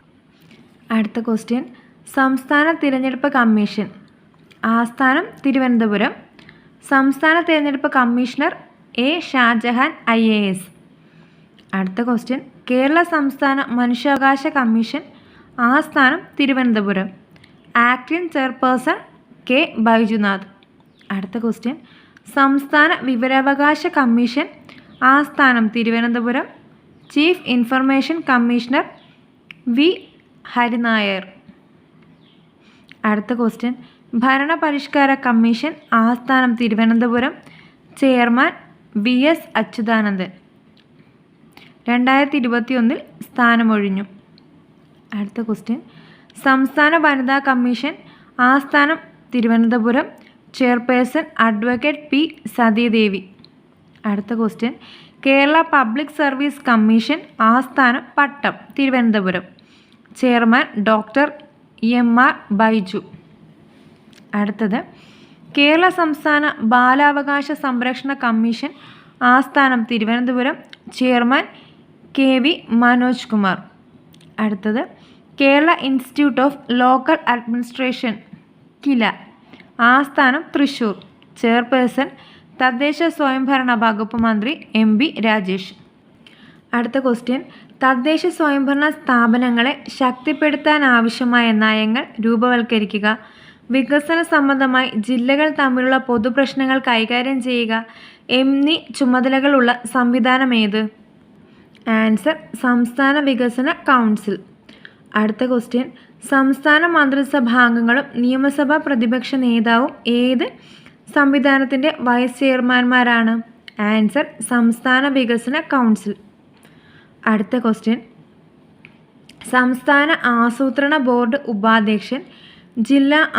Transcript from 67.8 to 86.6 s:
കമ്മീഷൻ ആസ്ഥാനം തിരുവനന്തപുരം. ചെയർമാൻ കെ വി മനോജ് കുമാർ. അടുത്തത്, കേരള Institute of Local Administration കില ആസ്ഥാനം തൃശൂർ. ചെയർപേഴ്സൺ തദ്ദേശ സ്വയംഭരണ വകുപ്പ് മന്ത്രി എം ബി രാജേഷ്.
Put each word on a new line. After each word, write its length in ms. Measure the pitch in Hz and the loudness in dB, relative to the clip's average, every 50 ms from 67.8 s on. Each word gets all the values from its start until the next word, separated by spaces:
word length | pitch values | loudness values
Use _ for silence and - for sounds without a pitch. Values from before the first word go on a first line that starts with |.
| 240 254 254 254 - 269 269 269 262 | -4 -4 -6 -6 -6 -8 -6 -4 -2
കമ്മീഷൻ 500 | 233 226 220 226 233 226 - - - - - - - - - - - - - 247 247 254 | -2 0 0 0 0 -2 -4 -8 -10 -12 -14 -20 -20 -20 -20 -20 -20 -6 -2 2 4 4
ആസ്ഥാനം 500 | 262 262 269 - 294 269 262 254 240 220 - | 4 2 2 0 2 2 2 2 0 -2 -2
തിരുവനന്തപുരം. 640 | 240 226 220 220 233 247 247 254 254 247 247 277 330 - - - - - - - - - | -2 -2 -2 -2 -2 -2 -2 -2 -2 -2 -2 -2 -4 -6 -12 -20 -20 -20 -20 -12 -6 -2
ചെയർമാൻ 460 | 254 254 254 240 240 240 269 311 403 - - - - - - - - _ - _ - - - | 0 2 2 2 2 2 2 0 -2 -4 -10 -20 -20 -20 -20 -20 -20 _ -20 _ -20 -6 -2
കെ 140 | 285 269 262 262 262 240 | 0 2 2 2 2 2
വി 80 | 302 359 - - - 226 233 240 | 0 -2 -4 -4 -2 0 2 2
മനോജ് 460 | 240 247 247 247 254 247 247 - - 220 | 4 2 2 2 0 -2 -4 -4 -4 -2
കുമാർ. 260 | 208 196 190 - - - - _ _ _ _ - - _ _ - - - - - - 214 | 0 0 0 -2 -4 -8 -16 _ _ _ _ -20 -20 _ _ -20 -20 -20 -14 -8 -6 -4
അടുത്തത്, 360 | 214 208 190 190 214 214 254 359 - - - - - - - _ _ - - | -4 -4 -4 -4 -4 -4 -4 -6 -8 -12 -20 -20 -20 -20 -20 _ _ -4 0
കേരള 280 | 277 269 277 285 302 339 330 - - 269 | 2 4 4 4 4 2 2 0 -2 -2
Institute 500 | 269 254 - - - 294 294 285 226 254 262 | -4 -4 -4 -4 -2 0 0 2 2 2 0
of 80 | 285 277 277 - - 240 247 247 | 0 -2 -4 -6 -4 0 2 4
Local 360 | 254 262 254 262 - 320 302 - - 240 | 4 2 2 2 0 -2 0 0 -2 -2
Administration 800 | 233 233 233 233 240 240 - - - 262 254 254 - - 226 214 - - - - - _ _ _ _ _ _ _ _ - | -2 -4 -4 -6 -6 -6 -6 -6 -6 -4 -4 -4 -4 -6 -6 -6 -8 -12 -20 -20 -20 _ _ _ _ _ _ _ _ -2
കില 220 | 285 269 240 220 190 - - - - - _ _ - - - - _ _ - 233 240 | 0 0 2 2 0 -2 -6 -12 -20 -20 _ _ -20 -20 -20 -20 _ _ 2 4 4
ആസ്ഥാനം 520 | 254 269 285 285 - 302 277 254 262 311 330 - | 4 4 2 0 0 2 2 2 2 0 -4 -4
തൃശൂർ. 420 | - 269 285 269 - - 240 208 185 - - - _ _ _ _ - - | -2 0 0 0 0 -2 -4 -4 -4 -6 -12 -20 _ _ _ _ -8 -2
ചെയർപേഴ്സൺ 680 | - 233 233 240 240 240 269 262 247 233 - 262 269 - - - - - - - - _ - - | 0 2 2 0 0 0 0 0 0 0 -2 -4 -6 -6 -8 -16 -20 -20 -20 -20 -20 _ -4 -2
തദ്ദേശ 400 | 262 254 240 240 285 294 294 - 339 330 311 | 0 0 0 0 -2 -2 0 0 -2 -2 -2
സ്വയംഭരണ 560 | - 294 269 262 262 262 254 277 262 254 247 240 220 | -2 -2 -2 -2 -2 -2 0 -2 0 0 0 0 0
വകുപ്പ് 360 | 233 226 214 202 220 208 - 233 226 | 0 0 0 -2 -4 -6 -4 -2 0
മന്ത്രി 280 | 226 220 208 196 262 320 - - - - 220 | 0 0 -2 -2 -4 -6 -8 -8 -4 0 2
എം 100 | 220 214 214 208 | 2 4 4 2
ബി 80 | 285 311 - 220 208 | 0 0 -2 -2 0
രാജേഷ്. 480 | 226 214 220 185 185 190 190 - - - - - _ _ _ _ _ _ _ - - _ - - - - _ | 0 0 0 -2 -4 -6 -6 -8 -12 -20 -20 -20 _ _ _ _ _ _ _ -20 -20 _ -20 -20 -20 -20 _